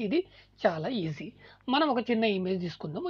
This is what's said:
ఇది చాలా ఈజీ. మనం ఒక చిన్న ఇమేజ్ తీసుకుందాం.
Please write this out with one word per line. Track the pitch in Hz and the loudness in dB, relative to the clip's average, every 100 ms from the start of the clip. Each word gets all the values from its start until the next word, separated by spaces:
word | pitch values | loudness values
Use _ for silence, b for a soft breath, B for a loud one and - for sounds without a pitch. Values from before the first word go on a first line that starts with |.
ఇది | 208 302 370 b b - | 0 0 -2 b b 0
చాలా | 202 165 170 240 | 0 2 -2 -2
ఈజీ. | 160 151 151 b b b - | -2 -4 -10 b b b -2
మనం | 269 311 | 2 2
ఒక | 240 226 | 2 2
చిన్న | 226 226 190 | 2 2 2
ఇమేజ్ | 185 190 | 0 -2
తీసుకుందాం. | 175 - 156 170 | -4 -6 -8 -6